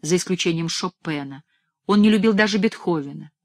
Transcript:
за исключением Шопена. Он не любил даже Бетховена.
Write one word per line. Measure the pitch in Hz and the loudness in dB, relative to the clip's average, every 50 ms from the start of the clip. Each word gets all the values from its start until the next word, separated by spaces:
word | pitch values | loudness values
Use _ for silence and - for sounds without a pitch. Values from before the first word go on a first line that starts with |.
за | - 151 175 | -2 0 -2
исключением | 180 - - 190 170 - 185 165 165 165 165 | -2 0 -2 -4 -2 -2 -2 -2 -2 -4 -4
Шопена. | - - - 185 _ _ _ 170 156 147 143 139 139 135 _ _ _ _ _ _ _ _ _ | -6 -6 -6 -8 _ _ _ -8 -6 -6 -8 -10 -14 -18 _ _ _ _ _ _ _ _ _
Он | - 196 208 | 2 4 6
не | 208 214 | 6 6
любил | 214 220 190 226 220 | 4 4 4 2 4
даже | 196 214 208 202 220 | 4 2 2 2 0
Бетховена. | 190 226 - - - - 175 156 139 143 147 156 156 151 _ _ | 0 0 -2 -2 -4 -2 -2 -2 -4 -8 -12 -14 -16 -18 _ _